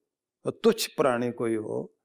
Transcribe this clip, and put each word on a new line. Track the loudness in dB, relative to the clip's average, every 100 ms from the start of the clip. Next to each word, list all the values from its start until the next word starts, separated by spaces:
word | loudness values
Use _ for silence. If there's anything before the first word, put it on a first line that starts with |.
| _ _ _ _ -8
तुच्छ | 0 2 2 -2
प्राणी | 0 2 2 -2
कोई | -2 -2
हो | -2 -2 -6 -8 _